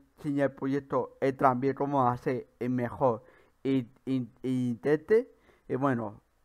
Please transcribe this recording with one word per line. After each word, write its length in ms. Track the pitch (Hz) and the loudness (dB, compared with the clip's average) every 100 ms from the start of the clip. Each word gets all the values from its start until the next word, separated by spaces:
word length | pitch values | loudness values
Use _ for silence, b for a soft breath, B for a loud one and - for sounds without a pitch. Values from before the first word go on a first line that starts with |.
| _ _ | _ _
sin 240 | 151 143 | -6 0
el 100 | 139 | 0
proyecto 640 | 135 135 139 139 139 - - | -2 -4 -4 -2 -2 -4 -2
el 160 | 131 135 | -2 2
tranvía, 360 | 139 127 135 | 2 4 0
cómo 320 | 131 143 143 123 | -2 0 2 2
hace 440 | 123 - 127 - _ | 0 -4 -4 -8 _
el 120 | 123 | -4
mejor 520 | 123 120 - 135 110 b b b _ | -2 -4 0 0 0 b b b _
in-, 260 | 135 135 117 _ | -2 0 -2 _
in-, 260 | - 131 117 - | -6 -4 -4 -8
intente. 920 | 127 127 123 120 139 156 156 220 262 b b b - | -4 -2 -2 -2 0 0 4 2 2 b b b -6
Y 60 | 127 | -2
bueno, 440 | 139 120 110 107 _ _ | 0 0 -4 -12 _ _